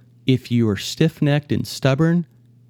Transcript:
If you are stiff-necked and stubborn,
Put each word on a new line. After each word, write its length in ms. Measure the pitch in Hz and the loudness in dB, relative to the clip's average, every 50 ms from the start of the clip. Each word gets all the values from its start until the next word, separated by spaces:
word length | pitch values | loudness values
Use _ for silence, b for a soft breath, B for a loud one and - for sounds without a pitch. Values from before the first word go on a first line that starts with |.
| b b _ _ _ | b b _ _ _
If 260 | 131 127 123 - - | 0 0 0 0 -2
you 160 | 120 117 113 107 | 0 2 2 2
are 80 | 98 | 0
stiff-necked 760 | - - - - - 160 160 - - 147 143 143 147 - - | -2 -4 -6 -2 0 0 0 0 0 0 0 0 0 -2 -2
and 160 | 110 - - | -4 -4 -4
stubborn, 600 | - - - - 131 135 143 160 165 170 175 165 - _ _ _ _ _ _ _ | -6 -6 -2 0 0 2 2 2 2 2 0 -2 -4 _ _ _ _ _ _ _